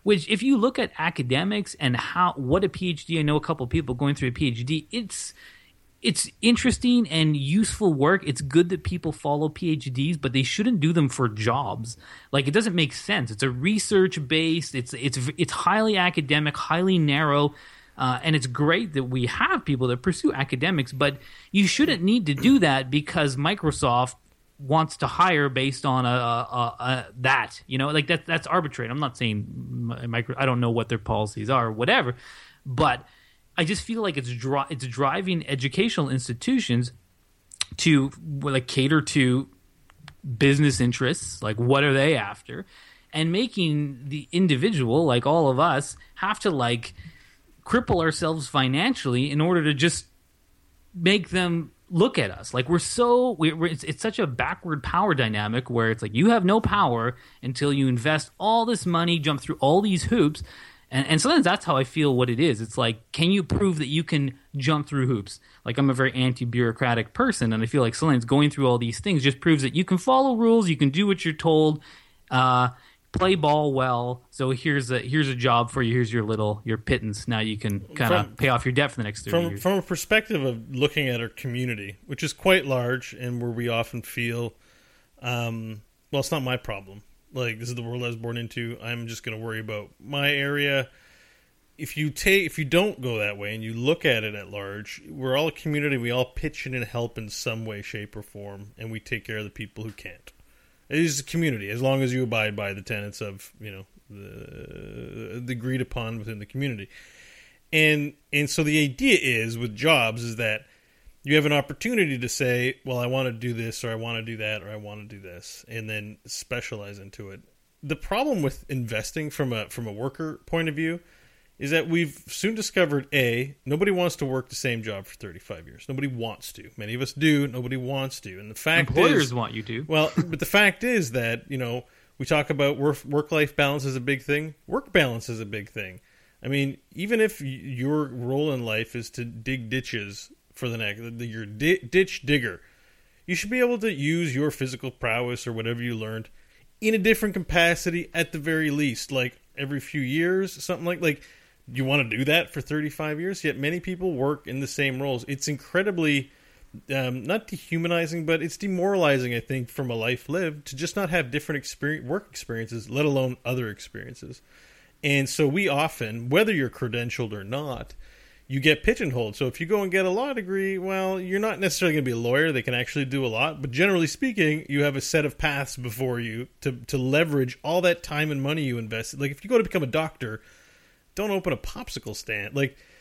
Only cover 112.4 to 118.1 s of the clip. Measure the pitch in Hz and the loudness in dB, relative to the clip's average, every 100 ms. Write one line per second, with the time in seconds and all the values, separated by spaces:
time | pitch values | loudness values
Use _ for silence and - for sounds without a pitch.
112.4 | 127 123 127 127 131 123 123 131 127 113 | 0 0 0 -4 -6 -4 -2 0 -2 -4
113.4 | 123 113 113 - 120 110 117 113 113 110 | -6 -4 -6 -6 -6 -6 -6 -8 -8 -6
114.4 | 107 107 101 107 104 104 104 101 95 87 | -6 -6 -8 -12 -12 -14 -16 -16 -16 -16
115.4 | - - - 113 110 107 104 107 - - | -18 -18 -12 -10 -8 -8 -10 -14 -14 -12
116.4 | - 120 - 107 101 101 98 - 98 95 | -8 -8 -8 -10 -12 -16 -16 -16 -16 -16
117.4 | - _ _ _ 143 156 - | -20 _ _ _ -8 -6 -4